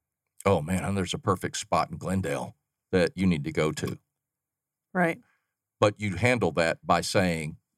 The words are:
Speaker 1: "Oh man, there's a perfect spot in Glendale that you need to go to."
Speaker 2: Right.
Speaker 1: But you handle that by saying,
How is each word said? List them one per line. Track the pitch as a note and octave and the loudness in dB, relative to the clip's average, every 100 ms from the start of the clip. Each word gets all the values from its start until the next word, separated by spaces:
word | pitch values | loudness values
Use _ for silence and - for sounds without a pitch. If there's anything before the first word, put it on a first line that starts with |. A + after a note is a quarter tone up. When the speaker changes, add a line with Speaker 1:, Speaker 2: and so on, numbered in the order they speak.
| _ _ _ _ G2+ | _ _ _ _ 0
Speaker 1:
"Oh | F2+ | 2
man, | D2+ F#2 G2 G2 | 0 -2 -2 -2
there's | F2+ | -4
a | - | -4
perfect | - F#2 D#2 - | -2 -2 -4 -8
spot | - E2+ D2 | -2 0 0
in | E2 | -6
Glendale | D#2 F#2+ D#2 C2+ B1 - _ _ _ | -4 -4 -2 -4 -6 -14 _ _ _
that | F#2 E2 - | 0 0 2
you | F#2+ | 0
need | E2 D2 | 0 -2
to | |
go | D#2 D#2 | -2 -2
to." | D2+ D2+ D2+ _ _ _ _ _ _ _ _ _ | -2 -6 -8 _ _ _ _ _ _ _ _ _
Speaker 2:
Right. | F#3 E3+ D#3+ _ _ _ _ _ _ | -2 0 -2 _ _ _ _ _ _
Speaker 1:
But | G#2+ G2+ | 2 2
you | G#2 F2 | -4 0
handle | B2 B2 F#2 | 2 4 2
that | D#2 E2 D#2 D#2+ | 2 0 0 2
by | E2+ | 0
saying, | E2 G#2+ F#2 E2 D#2 E2 _ | 2 2 2 0 -6 -10 _